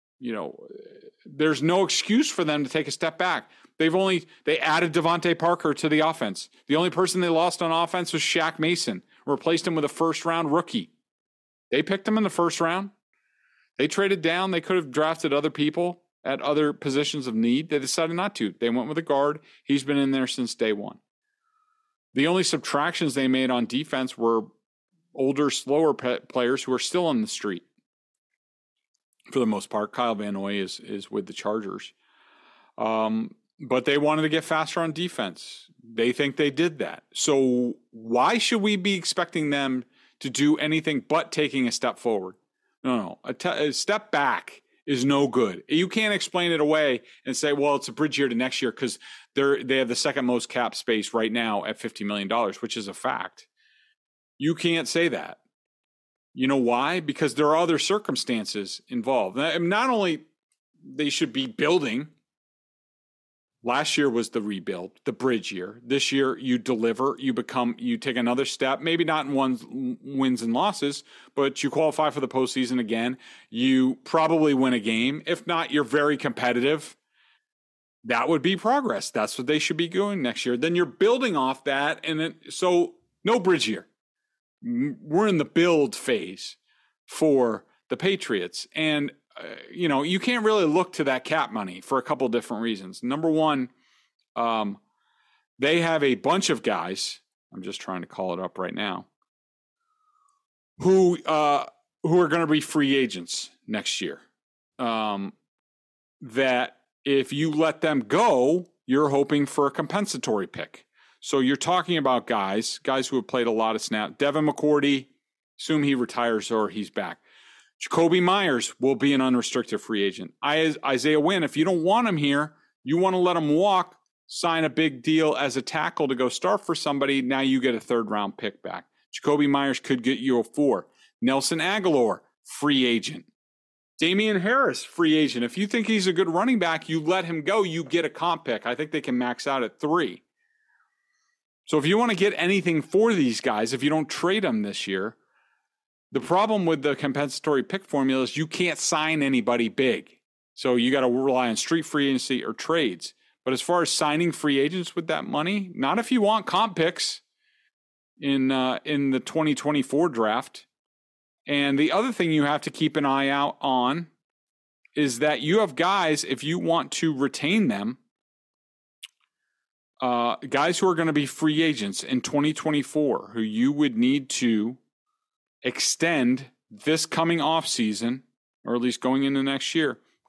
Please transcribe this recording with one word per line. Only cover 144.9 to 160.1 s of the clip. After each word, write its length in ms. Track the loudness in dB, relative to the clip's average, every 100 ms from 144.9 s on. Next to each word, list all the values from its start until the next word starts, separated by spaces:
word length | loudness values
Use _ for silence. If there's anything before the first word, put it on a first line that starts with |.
| -4 -4 -8 _ _ _ _ _ _ _ _ _
the 80 | -6
problem 460 | 2 2 4 2 2
with 160 | 2
the 140 | 0 -2
compensatory 680 | -2 -2 -2 -2 0 0
pick 220 | 0 -6 -4
formula 380 | 0 2 2
is 140 | 0 -2
you 100 | -6
can't 300 | -2 -2 -2
sign 460 | -2 0 0 0
anybody 460 | 2 2 2 0 0
big. 480 | 2 0 0 -4 _ _ _ _
So 220 | -6 0 2
you 160 | 2
gotta 180 | 2 2
rely 380 | 2 2 2 2
on 80 | 0
street 300 | 0 -2 -2
free 240 | 0 2
agency 340 | 0 -2 -4
or 100 | -4
trades. 600 | -8 -2 0 0 -2 -12 _ _ _ -4
But 80 |
as 80 | -4
far 200 | 0 2
as 100 | 2
signing 420 | 0 0 2 0
free 260 | 0 0 2
agents 360 | 2 0 -6 -8
with 120 | -4
that 180 | -4 -2
money, 460 | -4 -2 -2 -4
not 260 | -4 0 0
if 120 | 2
you 100 | 4
want 240 | 4 2 0
comp 300 | -2 -2 0
picks 460 | -2 0 -6 -6 _ _ _ _ _ _ _ _ _ _
in, 320 | -2 0 2
uh, 280 | 2 0 -2
in 280 | -4 -2 0
the 80 | 0
twenty 340 | -2 -2 0 0
twenty-four 540 | 0 0 0 0
draft. 580 | 0